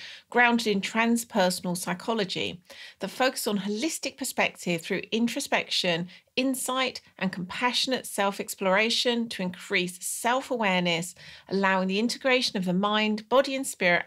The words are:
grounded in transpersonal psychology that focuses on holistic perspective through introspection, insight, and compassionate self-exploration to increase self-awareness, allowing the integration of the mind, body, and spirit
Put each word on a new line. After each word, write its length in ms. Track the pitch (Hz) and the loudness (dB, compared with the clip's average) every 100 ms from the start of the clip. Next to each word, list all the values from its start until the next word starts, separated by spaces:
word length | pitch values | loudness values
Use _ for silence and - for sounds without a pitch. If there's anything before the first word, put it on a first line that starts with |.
| - - _ | -10 -18 _
grounded 380 | 240 240 233 226 | 4 4 4 2
in 140 | 202 | 0
transpersonal 960 | - 226 233 233 - 220 185 180 185 175 | 0 0 2 2 0 2 2 2 -2 -4
psychology 840 | - 180 - 226 185 - 196 - - - - - | -4 -6 -4 -2 -2 -2 -6 -6 -16 -20 -20 -10
that 80 | 208 | -10
focuses 400 | - 262 262 247 | 0 0 0 -2
on 120 | 208 | -2
holistic 580 | 196 208 311 - - - | -2 -2 -2 -4 -8 -6
perspective 640 | 262 - 180 - - 170 | -6 0 0 0 -4 -4
through 220 | - 190 - | -2 -6 -4
introspection, 960 | 226 233 285 - 214 - - 185 170 180 - _ - | -2 0 -2 -2 -2 0 -2 0 -2 -4 -10 _ -2
insight, 640 | 262 254 - 254 254 - - - | -2 -2 -4 -2 -2 -4 -16 -6
and 140 | 190 | -4
compassionate 760 | 185 180 - 247 240 - 254 - | -4 -8 -2 -2 0 0 -2 -4
self-exploration 1200 | - 196 196 190 - 190 190 220 226 247 240 233 | -2 0 -2 -8 -2 2 4 4 2 0 0 -2
to 120 | - | -4
increase 560 | 180 180 - 196 180 - - | -6 -6 -2 0 0 -4 -8
self-awareness, 1080 | - 233 254 269 247 208 180 180 165 175 - - - - | -2 0 0 0 0 2 4 2 0 -2 -10 -20 -20 -4
allowing 400 | 196 190 190 185 | 0 2 2 2
the 120 | 196 | 0
integration 580 | 233 - 269 254 247 208 | 0 0 2 2 2 -2
of 80 | 180 | 0
the 80 | |
mind, 560 | 180 208 214 214 214 - | 2 4 4 4 0 4
body, 260 | 254 277 269 | 4 4 0
and 100 | 269 | -4
spirit 380 | - 180 175 | 0 2 4